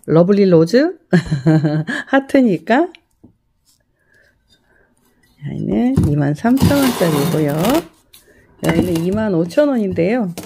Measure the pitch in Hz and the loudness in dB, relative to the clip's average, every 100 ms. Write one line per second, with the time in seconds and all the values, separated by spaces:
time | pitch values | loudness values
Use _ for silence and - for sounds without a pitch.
0 | - 151 180 202 190 170 165 233 320 381 | 0 2 4 4 4 4 4 2 0 -4
1 | _ 175 - 147 135 156 151 156 160 - | _ -2 0 -2 2 2 2 -2 -4 -8
2 | - 269 269 277 247 175 - 233 349 - | -2 -2 2 2 2 0 0 0 0 -6
3 | _ _ - _ _ _ _ _ _ _ | _ _ -20 _ _ _ _ _ _ _
4 | _ _ _ _ _ _ _ _ _ _ | _ _ _ _ _ _ _ _ _ _
5 | _ _ _ _ 143 - - 214 240 269 | _ _ _ _ -12 -8 -4 -2 0 0
6 | - 147 143 151 233 269 262 285 269 - | 0 0 -2 -2 0 2 2 2 0 0
7 | 170 147 156 156 147 151 196 302 - _ | -2 0 -2 -2 -2 -2 0 -2 -4 _
8 | _ - _ _ _ _ - 165 175 165 | _ -20 _ _ _ _ -2 0 0 -2
9 | 175 208 220 170 175 285 294 254 202 175 | -2 -2 -2 -2 0 0 0 0 -2 -2
10 | 170 247 196 170 | -2 -2 -4 -8